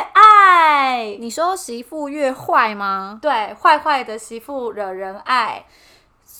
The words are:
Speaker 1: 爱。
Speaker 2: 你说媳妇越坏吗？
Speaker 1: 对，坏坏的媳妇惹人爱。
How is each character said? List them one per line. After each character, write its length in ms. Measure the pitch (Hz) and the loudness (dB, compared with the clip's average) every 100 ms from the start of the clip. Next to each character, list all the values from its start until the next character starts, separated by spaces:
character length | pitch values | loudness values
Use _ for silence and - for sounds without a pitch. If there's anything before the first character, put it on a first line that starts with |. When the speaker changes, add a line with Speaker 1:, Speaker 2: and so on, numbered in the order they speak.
| - | 2
Speaker 1:
爱。 1040 | 392 427 415 381 349 320 294 269 247 220 202 | 6 8 8 6 6 4 2 0 -2 -6 -10
Speaker 2:
你 100 | 233 | -10
说 280 | 294 349 381 | -4 -4 -4
媳 260 | - 233 | -8 -12
妇 260 | 247 311 285 | -12 -10 -8
越 240 | 302 269 | -4 -4
坏 400 | 262 - 311 226 | -4 0 0 0
吗？ 460 | 208 196 190 196 220 | -2 -6 -6 -8 -8
Speaker 1:
对， 320 | 302 240 202 208 | -4 -2 -4 0
坏 160 | 349 302 | 2 2
坏 280 | 311 277 | 2 -2
的 120 | 226 220 | -4 -12
媳 220 | - 226 | -14 -16
妇 320 | 226 277 240 | -12 -10 -8
惹 220 | 202 196 | -8 -10
人 260 | 185 190 196 | -8 -10 -10
爱。 420 | - 254 214 104 - _ _ _ _ _ _ - | -4 -2 -2 -8 -16 _ _ _ _ _ _ -20